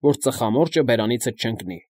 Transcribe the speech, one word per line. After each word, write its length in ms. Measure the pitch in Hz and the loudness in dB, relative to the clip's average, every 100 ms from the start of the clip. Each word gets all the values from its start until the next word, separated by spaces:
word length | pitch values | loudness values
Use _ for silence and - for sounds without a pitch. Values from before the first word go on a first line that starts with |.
որ 140 | 143 143 | 2 2
ծխամորճը 640 | 135 - 113 117 160 160 | -2 0 0 2 2 2
բերանիցդ 500 | 156 113 107 120 127 117 | 2 2 2 0 -2 -4
չընկնի 420 | 113 113 92 82 _ | -6 -6 -8 -12 _